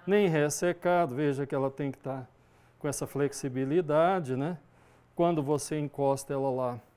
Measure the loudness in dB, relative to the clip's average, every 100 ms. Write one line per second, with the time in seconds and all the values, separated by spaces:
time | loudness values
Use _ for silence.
0 | 2 4 4 4 2 0 -2 0 2 2
1 | 2 0 -2 -2 -2 -2 -2 -2 -6 -6
2 | -8 -10 -12 _ _ _ _ _ -6 -4
3 | -4 -2 -2 -2 -6 -4 0 0 2 4
4 | 4 2 -2 -4 -4 -6 -14 _ _ _
5 | _ 0 2 2 0 -2 -2 -6 -4 0
6 | 0 0 -2 -4 -2 -2 -4 -6 -14